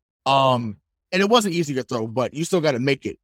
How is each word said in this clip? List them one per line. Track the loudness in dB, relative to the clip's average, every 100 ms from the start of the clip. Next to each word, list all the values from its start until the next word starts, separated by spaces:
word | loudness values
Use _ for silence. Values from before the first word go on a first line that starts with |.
| _ _ 0
Um, | 4 4 2 -2 -12 _ _ _
and | -2
it | 2
wasn't | 2 2
easy | -2 -2 -4
to |
throw, | -4 -4 -4
but | -2 -4
you | -4 -2
still | 0
gotta | 0 0
make | 0 -2 -4
it. | -12